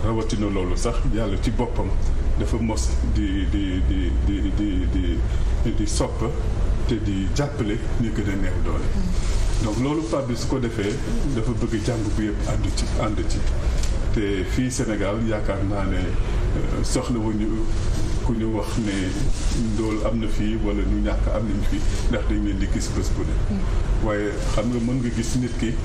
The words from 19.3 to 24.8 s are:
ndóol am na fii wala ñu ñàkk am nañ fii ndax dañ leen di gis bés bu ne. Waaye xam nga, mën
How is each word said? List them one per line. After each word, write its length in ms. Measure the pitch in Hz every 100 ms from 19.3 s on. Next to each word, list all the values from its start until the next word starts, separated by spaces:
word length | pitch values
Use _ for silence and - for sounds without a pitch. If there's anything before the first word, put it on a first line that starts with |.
| - - - 113
ndóol 280 | 107 110 107 110
am 140 | 117
na 80 | 110
fii 300 | - 107 110 104
wala 160 | 101
ñu 200 | 95 104 104
ñàkk 240 | 98 101 98
am 100 | 110
nañ 160 | 101 101
fii 100 | - - - -
ndax 140 | 113 104
dañ 160 | 107
leen 140 | 104 98
di 100 | 98
gis 160 | 107 - 117
bés 140 | 107 -
bu 60 |
ne. 140 | - - - 196 - - - -
Waaye 260 | 110 104 104 95 -
xam 160 | - 113
nga, 100 |
mën 200 | 120